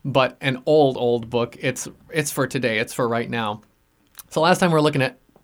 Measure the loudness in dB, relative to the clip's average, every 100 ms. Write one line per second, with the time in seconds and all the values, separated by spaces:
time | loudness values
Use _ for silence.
0 | -2 2 2 0 -4 -2 2 4 4 2
1 | 0 0 -2 -2 -4 -4 -6 -4 -8 -16
2 | -8 -6 -4 -4 -4 -2 -2 -2 -4 -2
3 | -2 -2 -4 -4 -4 -6 _ _ _ _
4 | _ -20 -8 0 2 4 2 4 2 2
5 | -2 -4 _ _